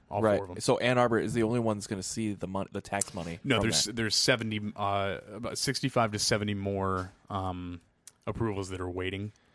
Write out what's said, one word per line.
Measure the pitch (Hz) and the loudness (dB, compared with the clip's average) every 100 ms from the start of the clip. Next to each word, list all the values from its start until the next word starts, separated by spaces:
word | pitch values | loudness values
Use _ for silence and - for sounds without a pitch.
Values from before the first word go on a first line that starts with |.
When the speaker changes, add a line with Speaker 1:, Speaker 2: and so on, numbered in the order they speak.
| - | -6
Speaker 1:
all | 101 | 2
Speaker 2:
Right. | 107 98 | 4 4
Speaker 1:
four | 98 | 0
of | |
'em. | 90 | -2
Speaker 2:
So | - 127 | 2 4
Ann | 120 123 | 4 4
Arbor | 123 113 | 4 4
is | 87 | 2
the | 117 | 2
only | 110 123 | 2 2
one | 113 104 | 0 -2
that's | - | -4
gonna | 101 | -6
see | 92 - 110 | -6 -4 -4
the | 98 90 | -4 -4
mon-, | 98 - | -4 -4
the | 101 | -8
tax | - 101 - | -4 -2 -2
money | 95 82 82 | -4 -6 -4
Speaker 1:
No, | 117 117 | 2 4
Speaker 2:
from | |
Speaker 1:
there's | 110 - | 4 2
Speaker 2:
that. | - 113 | 0 0
Speaker 1:
there's | 110 - | 0 2
seventy, | - 127 110 107 104 - | 4 2 0 -4 -4 -2
uh, | 101 101 98 87 - | 0 2 0 -2 -8
about | 107 117 - | -10 -8 -2
sixty-five | - 127 135 123 113 | -2 0 0 2 2
to | 104 | 2
seventy | - 110 104 | 0 2 0
more, | 101 98 98 95 92 92 - - | -2 -2 0 0 0 -4 -10 -8
um, | 101 95 90 90 87 - _ - - - | -4 -4 -4 -8 -10 -16 _ -20 -12 -8
approvals | 104 113 98 95 | -4 -2 -2 -4
that | 92 | -6
are | 90 | -6
waiting | 90 92 98 104 - _ | -4 -4 -4 -6 -10 _